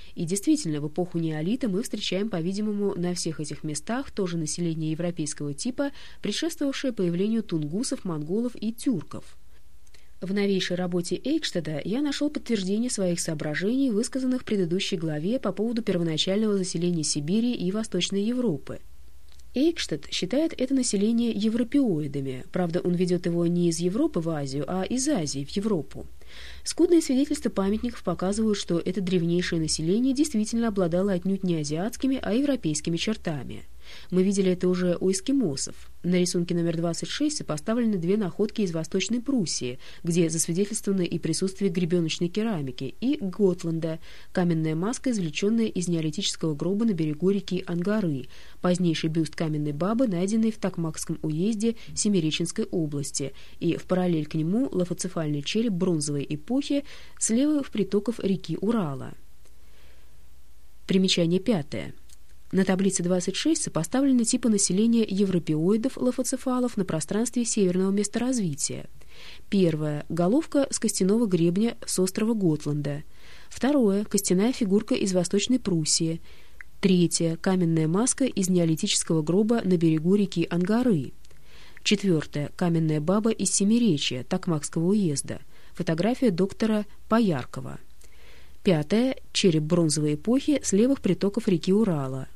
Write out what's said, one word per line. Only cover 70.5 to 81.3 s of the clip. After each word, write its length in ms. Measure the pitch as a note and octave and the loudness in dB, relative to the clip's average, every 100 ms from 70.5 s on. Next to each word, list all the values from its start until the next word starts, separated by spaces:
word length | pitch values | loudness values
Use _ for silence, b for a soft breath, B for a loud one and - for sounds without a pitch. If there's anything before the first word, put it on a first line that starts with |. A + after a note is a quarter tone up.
| C#4+ C4+ | 2 2
с 100 | - | 0
костяного 460 | A3 - F#3 A3 A3+ | -2 2 4 4 4
гребня 500 | F3 E3+ F3+ A#3 - - | 4 4 4 0 -2 -4
с 140 | - | 0
острова 340 | F#3 G#3 A3 | 0 0 0
Готланда. 720 | A3 F3+ D3+ D3 D3 D3 C#3+ - B B B B | 2 2 2 0 -2 -2 -6 -10 B B B B
Второе. 560 | - B3 D4 G#3+ G3+ G#3 | -2 2 4 4 2 0
Костяная 480 | G3+ - F3+ A#3 | 0 2 4 2
фигурка 420 | - G3+ G3+ - B3+ | 2 2 2 2 0
из 160 | G3 | 2
Восточной 480 | F3+ E3+ G3+ - B3+ | 2 2 0 2 0
Пруссии. 600 | G3 E3 D3+ - D#3+ E3 B B B B B - | 2 0 2 0 0 -4 B B B B B 0
Третье. 560 | F#3+ F3+ E3+ - E3 E3 | 4 6 6 4 0 0
Каменная 520 | F#3+ F#3 E3+ D#3+ D#3 | 0 2 4 4 4
маска 340 | F#3 B3+ - | 2 2 2
из 240 | B3+ - F3+ | 0 2 2
неолитического 720 | F3+ E3 D#3 G3+ - - D#3+ | 4 4 2 0 -2 2 0
гроба 400 | D#3 F#3 A3 A#3 | 4 4 4 2
на 120 | F#3 F3 | 4 4
берегу 400 | E3 D#3 E3+ G3+ | 4 4 4 4
реки 320 | F#3+ E3+ E3+ | 4 0 0
Ангары. 640 | F3 F3+ A3+ B3 E3 B2 - - | 0 2 2 4 2 0 -10 -14